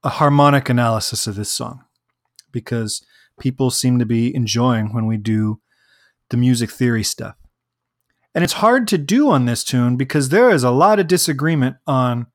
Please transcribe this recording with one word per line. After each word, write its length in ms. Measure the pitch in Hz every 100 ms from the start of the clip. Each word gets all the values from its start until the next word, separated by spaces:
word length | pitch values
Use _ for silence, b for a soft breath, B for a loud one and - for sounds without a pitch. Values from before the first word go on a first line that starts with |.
a 40 | 131
harmonic 580 | - 147 143 143 143 131
analysis 580 | 123 120 110 - 113 -
of 100 | 101
this 140 | 104
song 320 | - 104 131 _ _ _ _ _ _ _
because 520 | 120 - 117 110 - b b b _
people 300 | 131 131 131
seem 280 | - 127 123
to 60 |
be 300 | 117 117 117
enjoying 580 | 117 110 117 123 113 107
when 140 | 113 110
we 100 | 110
do 460 | 104 110 107 107 _ _ _ _ _ _ _
the 40 | 120
music 360 | 123 120 113
theory 320 | - 123 113
stuff. 320 | 101 - 110 - _ _ _ _ _ _ _ _ _
And 80 | -
it's 120 | 170
hard 340 | - 214 254 220
to 100 | 180
do 320 | 143 226 294
on 140 | 143
this 180 | 123 120
tune 340 | - 127 123 123
because 340 | 135 151 131
there 200 | 175 247
is 140 | 175
a 60 | 123
lot 280 | 127 185 214
of 80 | 170
disagreement 680 | 180 - 139 151 160 127 131 -
on 400 | 135 127 120 117